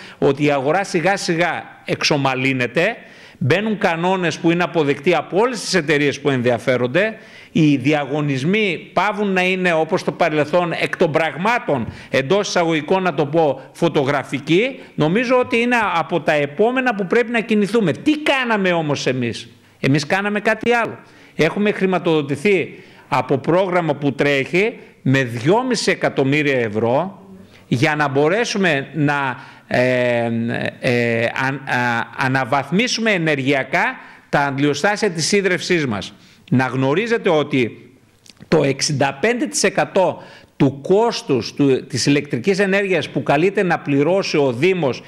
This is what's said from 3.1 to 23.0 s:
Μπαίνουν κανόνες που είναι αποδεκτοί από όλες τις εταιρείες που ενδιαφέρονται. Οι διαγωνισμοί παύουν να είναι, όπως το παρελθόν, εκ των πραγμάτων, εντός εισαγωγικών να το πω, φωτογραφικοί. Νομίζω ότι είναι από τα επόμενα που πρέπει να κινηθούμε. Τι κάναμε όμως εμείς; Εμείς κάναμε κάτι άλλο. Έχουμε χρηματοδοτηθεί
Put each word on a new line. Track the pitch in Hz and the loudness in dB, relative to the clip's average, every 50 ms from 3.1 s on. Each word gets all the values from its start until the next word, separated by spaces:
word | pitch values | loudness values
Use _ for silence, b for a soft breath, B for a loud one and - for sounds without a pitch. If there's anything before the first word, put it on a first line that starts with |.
| B B B B B B | B B B B B B
Μπαίνουν | - 127 156 190 214 226 214 - | 0 2 2 2 2 0 -2 0
κανόνες | - 185 165 165 175 185 190 190 180 160 143 147 | 0 0 0 0 0 0 0 0 0 -2 -2 0
που | 151 165 | 0 2
είναι | 170 175 180 | 2 2 0
αποδεκτοί | 160 165 170 151 139 139 135 139 180 170 | 0 0 0 0 0 0 0 0 0 0
από | 156 135 - 160 185 | 0 0 -2 0 0
όλες | 226 262 247 190 | 0 0 0 -4
τις | - - 180 | -6 -2 -2
εταιρείες | 185 151 147 156 143 147 143 123 - | 0 0 2 2 2 2 0 0 0
που | - 147 | -2 0
ενδιαφέρονται. | 135 127 117 123 120 113 - 139 127 123 123 123 127 175 208 220 214 B B B B B B B | 0 2 2 0 0 0 0 0 0 0 0 0 0 0 0 0 -4 B B B B B B B
Οι | - - 156 147 143 | 0 2 4 4 4
διαγωνισμοί | 131 117 143 151 147 143 120 143 156 147 147 139 131 131 175 196 220 214 196 160 - - - - | 2 2 0 0 0 0 -2 -2 -2 -2 -2 -2 -2 -2 0 0 0 0 0 -2 -6 -10 -6 -2
παύουν | 175 185 208 208 196 208 196 190 | 0 0 0 0 -2 -2 0 0
να | 185 | 0
είναι, | 185 185 190 185 180 180 165 | 0 0 0 0 0 2 2
όπως | 160 160 156 185 165 - | 2 0 0 -2 -2 -2
το | 180 | -4
παρελθόν, | - - 180 165 151 151 143 151 - 175 175 165 156 - | -2 0 0 0 2 0 0 2 2 0 0 0 -2 -4
εκ | 165 - - - | -4 -4 0 0
των | 190 160 | 0 2
πραγμάτων, | 139 160 160 156 135 143 180 220 240 233 233 - 147 127 110 B B B B B | 2 2 0 0 -2 -2 -2 0 0 0 0 -2 -2 -2 -2 B B B B B
εντός | - 131 135 135 180 208 196 - | -2 -2 0 2 2 0 0 0
εισαγωγικών | - 190 170 165 165 156 147 151 185 190 185 | 0 0 2 2 0 0 0 0 0 0 0
να | 180 147 | 0 0
το | 156 151 | 0 -2
πω, | 135 151 170 160 147 127 B B B | 0 2 2 2 2 0 B B B
φωτογραφικοί. | - - 170 175 214 160 135 131 143 135 120 - 147 131 147 - 160 185 233 269 269 B B B B | -4 -2 -2 0 2 2 2 2 0 -2 -2 -4 -6 -6 -2 2 2 2 2 0 -4 B B B B
Νομίζω | - 147 156 175 233 254 240 254 254 | -2 0 2 2 0 2 2 2 2
ότι | 247 254 269 233 | 2 2 0 0
είναι | 233 240 247 233 214 190 175 | 0 2 0 0 0 0 0
από | 170 156 139 175 160 | -2 -2 -2 -2 -2
τα | 147 170 | 0 0
επόμενα | 156 147 143 139 143 - 208 233 247 262 254 254 220 | 2 2 0 -2 0 0 0 0 0 0 0 0 -2
που | 196 196 165 | -2 -2 0
πρέπει | - 233 247 220 | 0 0 0 0
να | 240 233 | -2 -4
κινηθούμε. | 202 - 220 208 202 175 214 240 208 160 | -2 0 2 2 2 2 2 2 2 0
Τι | 123 - - - 302 302 | 0 0 0 0 0 0
κάναμε | 302 320 285 269 254 233 220 208 190 185 | 0 0 0 0 0 0 0 0 0 0
όμως | 175 170 160 147 143 131 - 147 | 0 0 0 -2 -4 -2 -2 -2
εμείς; | 127 131 120 113 107 - - - - b b b b b | -2 -2 -2 -4 -6 -8 -12 -16 -20 b b b b b
Εμείς | - 135 135 156 147 | 0 2 2 2 2
κάναμε | - 190 190 202 208 208 208 | 0 -2 -2 0 -2 -4 -2
κάτι | 208 226 220 220 - 233 | 0 0 -2 0 0 0
άλλο. | 240 233 220 - 123 - B B B B B B B | 0 0 0 -2 -6 -12 B B B B B B B
Έχουμε | - 147 160 - 196 208 214 | 0 0 0 0 0 0 0
χρηματοδοτηθεί | 202 - 190 190 185 170 151 175 160 156 147 135 143 139 - 208 196 170 127 107 90 B B B B B | 0 0 0 0 0 0 0 0 0 0 0 -2 -4 -2 0 2 2 2 0 -4 -8 B B B B B